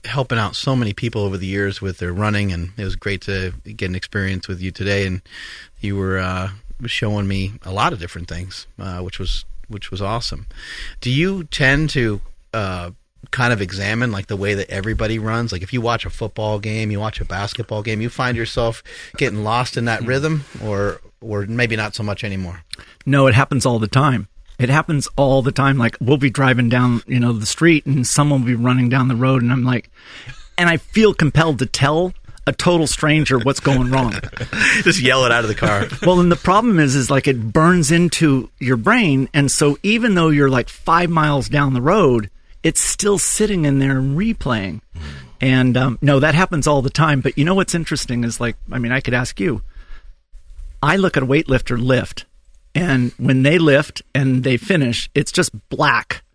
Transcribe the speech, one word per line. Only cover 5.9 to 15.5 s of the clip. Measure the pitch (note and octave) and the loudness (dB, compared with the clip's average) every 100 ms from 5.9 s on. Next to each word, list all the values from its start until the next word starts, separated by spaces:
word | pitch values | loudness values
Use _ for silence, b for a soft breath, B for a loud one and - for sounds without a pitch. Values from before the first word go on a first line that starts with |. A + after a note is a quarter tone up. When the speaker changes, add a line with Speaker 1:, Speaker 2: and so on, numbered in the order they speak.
| G2 | -4
Speaker 1:
were, | F#2+ F#2+ | -2 -2
uh, | F#2 F#2 F#2+ G2 - - | -2 -4 -6 -10 -14 -10
showing | A#2 - G#2+ G#2 G2 | -8 -4 -2 -2 -2
me | G2 F#2+ A2 | -2 -4 -8
a | - | -10
lot | G2 C#3+ | -6 -6
of | A#2 | -8
different | E2+ F2 E2+ | -12 -12 -12
things, | E2 F#2 - - - | -10 -12 -16 -20 -14
uh, | G2 F2+ | -12 -10
which | F2+ - | -12 -8
was, | F#2 - - - - | -6 -6 -6 -12 -12
which | G2+ - | -14 -12
was | F#2+ | -8
awesome. | G2 A#2 - - - B B B B B | -4 -4 -6 -10 -12 B B B B B
Do | B2 | -4
you | C3 F3+ G3 | 0 0 -2
tend | D#3+ - C3+ C#3+ D#3 | -8 0 2 2 0
to, | C#3+ A#2 G#2 - - _ | 0 -2 -2 -8 -14 _
uh, | A2 G2 F2+ F2 - _ _ - | -6 -4 -6 -10 -16 _ _ -10
kind | - A#2+ | -2 0
of | A#2 | 0
examine, | F#2+ F#2+ G2+ A2+ B2 | -2 -4 -4 -2 -2
like, | G2 F#2 | -2 -6
the | G2+ | -4
way | G2+ | -2
that | G2+ F#2 | -2 -4
everybody | G2 G#2 A2 A2 A2+ | -6 -4 -2 -2 -2
runs? | G#2+ A2+ A#2 | -2 -2 -4